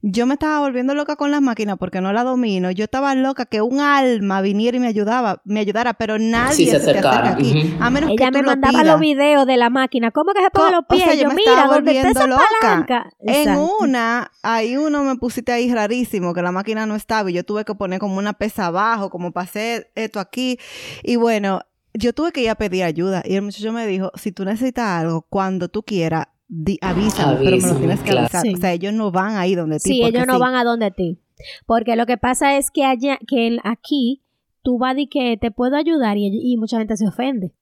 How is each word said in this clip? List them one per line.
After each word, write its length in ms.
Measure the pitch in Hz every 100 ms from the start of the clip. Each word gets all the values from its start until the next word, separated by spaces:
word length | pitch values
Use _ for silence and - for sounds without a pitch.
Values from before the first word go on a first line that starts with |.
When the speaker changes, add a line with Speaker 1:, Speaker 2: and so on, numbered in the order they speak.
Speaker 1:
yo 240 | 214 196 240
me 80 | 285
estaba 240 | 311 302
volviendo 340 | 285 247 254
loca 220 | 285 294 294
con 160 | 285
las 100 | 294
máquinas 340 | 269 226 208 185
porque 220 | 180 185
no 120 | 190
la 100 | 208
domino. 460 | 247 254 240 190 180
Yo 140 | 185
estaba 320 | 214 262 277 269
loca 300 | 262 269 240
que 160 | 214
un 160 | 220 269
alma 600 | 285 285 262 226 202 196
viniera 360 | 196 202 226 247
y 20 |
me 60 | 247
ayudaba, 560 | 214 208 247 233 185
me 160 | - 214
ayudara, 360 | 202 202 240 214
pero 240 | 220 214
nadie 340 | 220 226 247
Speaker 2:
Sí, 120 | - -
se 60 | 143
Speaker 1:
se 60 | -
te 140 | -
acerca 100 | 135
Speaker 2:
acercara. 240 | 120 120
Speaker 1:
aquí, 400 | 120 131 151 156
Speaker 2:
Ujú. 100 | 165
Speaker 1:
a 60 | 240
menos 220 | 269 302
Speaker 3:
Ella 140 | 220 262
Speaker 1:
que 40 |
tú 60 | 277
Speaker 3:
me 40 |
Speaker 1:
lo 40 | 269
Speaker 3:
mandaba 280 | 269 269 262
Speaker 1:
pidas. 60 | 311
Speaker 3:
los 60 | 311
videos 480 | 311 277 285 294 262
de 100 | 254
la 140 | 240
máquina. 400 | 254 262 262 233
¿Cómo 220 | 294 330
que 100 | 403
se 80 | 370
ponen 180 | - 330
Speaker 1:
Co-, 60 | 359
Speaker 3:
los 80 | -
pies? 140 | 370
Speaker 1:
o 40 | 349
sea, 100 | 285
yo 60 |
Speaker 3:
Yo, 40 | 285
Speaker 1:
me 40 |
Speaker 3:
"Mira, 180 | 311 440
Speaker 1:
estaba 240 | 466 277 294
Speaker 3:
¿dónde 160 | 294
está 80 | 262 269
Speaker 1:
volviendo 120 | -
Speaker 3:
esa 80 | 269
Speaker 1:
loca. 160 | 254 415 440
Speaker 3:
palanca?". 480 | 254 175 - 247 - _
Speaker 1:
En 80 | 208
Speaker 3:
Exacto. 400 | 269 294 196 320 415
Speaker 1:
una, 500 | 349 254 226 240 - _
ahí 340 | 208 226 226 254
uno 260 | 311 294
me 120 | 277 254
pusiste 360 | 247 233 240
ahí 220 | 240 240
rarísimo, 580 | 240 208 247 240 208 180 175
que 80 |
la 80 | 180
máquina 340 | 185 208 214 220
no 100 | 214
estaba 360 | - 220 196
y 20 |
yo 100 | 175
tuve 220 | 175 208 214
que 80 |
poner 260 | 208 190 185
como 180 | 208 190
una 140 | 208
pesa 340 | 208 214 - 180
abajo, 420 | 175 220 226 196
como 220 | 175 175
para 140 | 170 180
hacer 440 | 208 226 233 - -
esto 240 | 220 220
aquí. 400 | 185 - 254 247 - - - -
Y 120 | - 240
bueno, 460 | 233 220 196 190 - _ _ 220
yo 180 | 240
tuve 180 | 240 330
que 120 | 311
ir 80 | 226
a 40 | 214
pedir 280 | 208 185
ayuda 400 | 175 156 180 190 -
y 80 |
el 80 | 190
muchacho 320 | 202 202 214
me 140 | 233 220
dijo, 240 | 185 190
"Si 180 | - 214
tú 140 | 190 190
necesitas 400 | 220 254 247 226 175
algo, 240 | 165 165 -
cuando 420 | 196 190 190 175
tú 120 | 214
quieras, 460 | - 196 165 160 - _ _
di-, 280 | 165 160 196
avísame, 560 | 190 175 214 - 185 127
pero 40 |
me 60 | 139
lo 60 | 185
Speaker 2:
Avísame, 240 | 180 147
Speaker 1:
tienes 200 | 135 -
que 100 | -
Speaker 2:
claro. 100 | 127 117
Speaker 1:
avisar". 140 | 175
Speaker 3:
Sí. 100 | 175
Speaker 1:
O 40 | 185
sea, 140 | 185
ellos 200 | 175 196
no 180 | 214 214
van 240 | 185 196 214
ahí 200 | 180 185
donde 220 | 156 156
ti, 100 | -
Speaker 3:
Sí, 100 | 262
Speaker 1:
porque 140 | 233 233
Speaker 3:
ellos 100 | 254
no 60 | 254
Speaker 1:
sí. 40 |
Speaker 3:
van 160 | 254 254
a 80 |
donde 280 | 240 233 208
ti. 280 | - 175 175 _ _ - - -
Porque 300 | 233 233 226
lo 80 | 233
que 120 | 247
pasa 380 | 247 254 285 277
es 140 | 269
que 140 | - 269
allá, 320 | 254 277 269 -
que 200 | 269 233
en, 100 | 233
aquí, 580 | 196 233 - 294 240 269 _ _ _ _
tú 140 | - 247
vas 200 | 254 262
y 100 | 277
que, 300 | 294 247 220
"Te 80 | 233
puedo 240 | 214 247 285
ayudar", 420 | 311 320 226 208
y, 100 | 202 208 247
y 20 | 240
mucha 200 | 220 226
gente 180 | 220 220
se 100 | 208
ofende. 440 | - 254 254 185 _